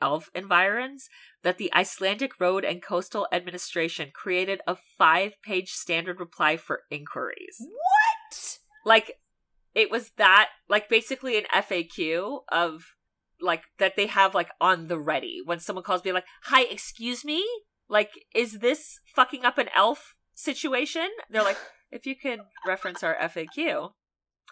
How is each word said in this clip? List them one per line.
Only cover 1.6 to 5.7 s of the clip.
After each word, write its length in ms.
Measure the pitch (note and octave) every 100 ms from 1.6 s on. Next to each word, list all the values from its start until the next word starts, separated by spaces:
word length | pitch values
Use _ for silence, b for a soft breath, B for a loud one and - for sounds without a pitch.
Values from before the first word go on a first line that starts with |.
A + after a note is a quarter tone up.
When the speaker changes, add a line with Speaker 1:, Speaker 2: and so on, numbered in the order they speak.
| G3+
Speaker 1:
Icelandic 680 | - F#3+ - F#3+ G#3+ C4+ -
Road 240 | F3+ F#3+
and 180 | - F3+
Coastal 460 | - F3+ - G#3+ -
Administration 800 | F3+ F3 F3 - F3 E3 - D3
created 480 | - G3+ F3+ F#3 F#3+ -
a 80 | - - -
five-page 760 | E3+ E3+ G3+ - - F#3+ F#3